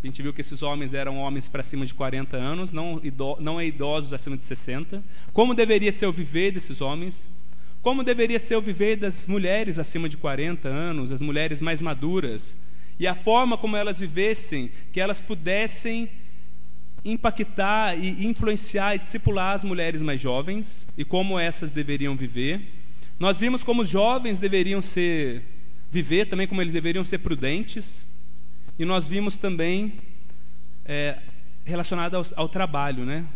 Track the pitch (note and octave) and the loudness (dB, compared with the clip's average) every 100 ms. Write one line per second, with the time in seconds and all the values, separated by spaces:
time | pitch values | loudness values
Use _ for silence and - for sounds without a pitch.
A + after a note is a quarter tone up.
0 | C3 B2+ C#3+ D3 C#3+ C#3+ D3 D3 C3+ C#3 | -2 -2 -2 -2 -2 -2 -2 -2 -2 -4
1 | C#3 C3+ C#3 C#3 - C#3+ - C#3 B2+ - | -4 -2 -2 -2 -2 -2 -2 -2 -2 -2
2 | C3 C3 C3+ C3 B2+ E3+ F#3 D#3+ E3+ D#3+ | -2 -2 -2 -2 -2 -2 -2 -2 -2 -2
3 | D3+ C3 C3+ D3 D3+ E3 E3 C#3 C#3+ D3+ | -2 -2 -2 -2 -2 -2 -2 -2 0 0
4 | C#3 C#3 - C3+ - B2+ - B2+ E3 G3 | 0 -2 -2 -2 -2 -2 -2 -2 -2 -2
5 | - - - - B3 A#3 A3 G#3+ G3+ G3 | -2 -2 0 4 4 4 4 4 2 2
6 | G3+ E3 D3 D#3 G3 F3+ - C3 C3+ D3+ | 2 0 0 0 0 0 0 0 0 -2
7 | F3+ - - - - - - - B3 C4+ | -2 -2 -2 -2 -2 -2 -2 0 0 2
8 | B3+ A#3+ A3+ A#3 A3+ A3+ G#3+ F3 G#3 A3 | 2 2 2 2 2 0 0 2 2 2
9 | G3+ F3 - G3+ F3+ G3+ G#3 E3 D#3 E3 | 0 0 0 0 2 0 0 0 0 0
10 | E3 D3+ D3+ C3+ D#3+ F3 C3+ C#3+ E3+ D#3 | 0 0 -2 -2 -2 -2 -2 -2 -2 0
11 | B2+ C3 D3 C#3+ D#3 D3 D#3+ D#3 E3 C3+ | 0 0 0 0 0 0 0 0 0 0
12 | D3 F#3 C3+ G#2+ - - - - - - | 0 0 0 0 0 0 0 -2 -2 0
13 | F3+ F3+ G#3 A#3 B3+ A3 G#3+ G#3 G#3 F#3 | 0 0 2 2 2 0 0 0 0 0
14 | F#3 D#3 G#3 A3 - D3 A#2+ - - F3+ | 0 0 2 2 0 0 0 0 -2 0
15 | G3 G3+ - G3 D#3 G3 A3 - A#3 A3+ | 0 0 0 0 0 0 0 0 0 0
16 | A3+ - - - - - - - - - | 0 0 0 0 0 0 0 0 0 0
17 | G3+ A3+ A#3 G#3+ G#3 F#3+ G3 G#3+ G#3+ E3+ | 0 2 0 0 0 0 0 2 0 0
18 | F#3 F#3 G#3 A3+ A3 G#3 G#3 G3+ G3 G3+ | 0 0 0 2 2 0 0 0 0 0
19 | - A3 A3 G3 F#3 G3+ G3 F3 E3 D#3+ | 0 0 2 2 0 0 0 0 0 0
20 | D#3 C3+ C3 B2+ D3+ G#3 G#3 - - - | 0 0 0 0 0 0 0 0 -2 -2
21 | C#3+ F3+ G3 F#3 E3+ - D#3 D3 C#3+ C#3+ | 0 0 0 0 0 0 -2 0 0 0
22 | C#3 C3+ B2+ A#2+ C3+ F#3+ G3 - - - | 0 0 0 0 0 0 0 -2 -2 -2
23 | - - F#3 E3+ A#3 B3+ B3 A#3+ G3 F#3+ | -2 0 2 2 2 2 2 2 2 2
24 | A3 B3+ A#3+ F#3+ G3 F#3+ F3+ G3 F#3 F#3 | 2 2 0 0 2 2 2 0 0 0
25 | F3 E3 C#3 A#2+ - - - - - E3+ | 2 0 0 0 -2 0 -2 -2 0 0
26 | C#3 E3+ G#3+ F#3 F#3+ F#3+ F3 E3 D#3+ F3 | 2 2 2 0 0 0 0 0 0 0
27 | F3+ F#3 - D3 C3 E3+ A3 A3+ - - | 0 0 0 0 0 0 0 0 0 0
28 | - - - - - - - - E3 F#3 | 0 0 -2 -2 -2 -2 -2 0 0 0
29 | D3 F#3+ G#3 G3 G3 E3+ E3 F#3 G#3+ - | 0 0 0 0 0 0 0 0 0 0
30 | - - - - - - - - - D3 | 0 0 0 0 -2 -2 -2 -2 -2 0
31 | D3 - - - - - - F3 E3 F3+ | 0 0 -2 0 0 0 0 0 0 0
32 | E3+ F3+ E3+ - D#3+ F#3 F#3 C#3+ C#3+ C3 | 2 0 0 0 0 0 0 0 0 0
33 | B2 D3+ E3 | 0 0 0